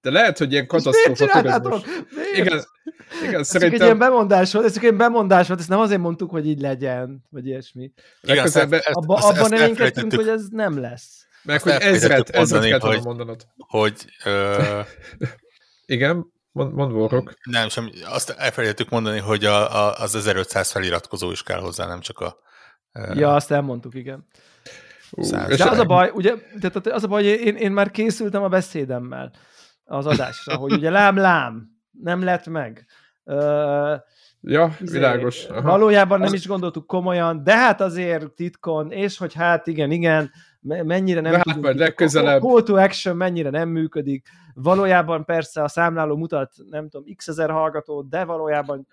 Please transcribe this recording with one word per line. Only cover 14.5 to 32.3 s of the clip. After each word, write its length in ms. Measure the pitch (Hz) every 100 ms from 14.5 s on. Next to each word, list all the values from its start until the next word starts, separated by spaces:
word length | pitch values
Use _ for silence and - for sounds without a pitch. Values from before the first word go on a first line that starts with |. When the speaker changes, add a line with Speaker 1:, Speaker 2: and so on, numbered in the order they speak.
| 101 101 104 104 - - -
Speaker 1:
<laughs> 680 | - - _ _ _ _ -
Igen? 360 | 127 139 175 160 _ _
Mond-, 220 | 143 139
mond, 180 | 139 139
Warhawk. 420 | 110 110 127 - -
Speaker 3:
Nem, 260 | - 120 110
sem, 200 | - 113 -
azt 240 | 87 117 -
elfelejtettük 600 | - 131 - 113 107 117
mondani, 300 | 117 110 107
hogy 260 | 101 107
a, 400 | 104 104 107 104 104
a, 60 | -
az 180 | 107
ezerötszáz 560 | 110 104 95 92 98 92
feliratkozó 600 | 98 92 85 - 98 90
is 120 | 87
kell 160 | - 90
hozzá, 280 | 90 87 87
nem 120 | 87
csak 200 | - -
a, 180 | 87 - _ _ _ _ _
ö, 220 | - 98
Speaker 2:
Ja, 220 | 113 147
azt 160 | 143 -
elmondtuk, 440 | 143 139 120 120
igen. 320 | 127 123 135 _ _ _ _ - - - - _
Speaker 1:
Ú, 120 | -
Speaker 3:
száz. 260 | - 50 50
Speaker 1:
és 80 | 139
Speaker 2:
De 120 | 180
az 80 | 220
a 40 |
Speaker 1:
a 40 |
Speaker 2:
baj, 260 | 190 180 180
ugye, 200 | 208 185 226 - 214
tehát 280 | 180 196 220
az 160 | 247
a 40 | 202
baj, 160 | 208
én, 320 | 202 220 226
én 160 | 208 202
már 200 | 202 202
készültem 520 | 208 220 214 208 202
a 40 | 196
beszédemmel 840 | 185 175 160 135 123 123 127 127 _ _ _ _ _
az 220 | _ 139
adásra, 500 | 143 131 123 120 -
hogy 160 | 151 139
ugye 180 | 147 160
lám, 280 | 190 202 196
lám, 520 | 190 165 123 113 110 _ _
nem 320 | - 170 180
lett 240 | 185